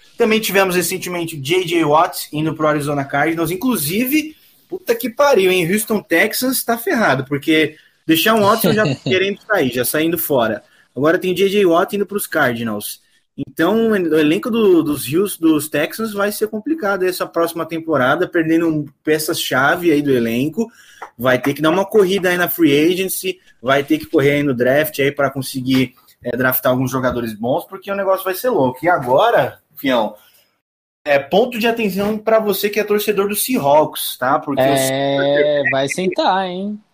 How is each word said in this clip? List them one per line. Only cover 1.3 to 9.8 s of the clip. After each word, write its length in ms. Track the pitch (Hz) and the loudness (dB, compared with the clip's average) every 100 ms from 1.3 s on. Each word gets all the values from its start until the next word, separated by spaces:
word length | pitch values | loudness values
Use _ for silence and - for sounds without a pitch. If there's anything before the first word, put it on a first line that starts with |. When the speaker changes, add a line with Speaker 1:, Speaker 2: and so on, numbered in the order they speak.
Speaker 1:
o 80 | 156 | -8
J 220 | 131 180 170 | -2 -2 0
J 180 | 170 | 0
Watt 440 | 151 151 180 - - | 4 4 2 -2 -8
indo 220 | 151 156 | -4 -4
pro 140 | 147 156 | 0 0
Arizona 360 | 151 143 143 | 0 -2 -4
Cardinals, 460 | 135 139 156 165 160 | -2 -2 0 0 -2
inclusive, 840 | 185 262 208 143 196 254 302 311 - _ _ _ | -2 -2 -2 -2 -2 0 -2 -2 -10 _ _ _
puta 260 | - - | -8 -4
que 160 | 233 262 | -4 -2
pariu, 400 | - 285 240 185 | 2 4 4 4
hein, 180 | 185 165 | 2 0
Houston 320 | 214 - 208 | 0 0 -4
Texans 600 | - 165 214 - 254 254 | 0 2 2 0 -4 -2
tá 160 | - 233 | -2 -4
ferrado, 460 | 392 277 185 131 | -2 0 2 0
porque 520 | 127 143 160 156 151 - _ _ - | -2 -4 0 0 0 -4 _ _ -2
Deshaun 360 | 160 214 226 | 0 2 2
Watson 300 | 202 220 185 | 4 2 2
já 120 | 214 202 | 2 0
Speaker 2:
<laughs> 80 | 127 | -2
Speaker 1:
querendo 380 | - 185 196 202 | -2 -2 -2 -4
sair, 320 | - 202 131 | -2 0 0
já 120 | 123 | -2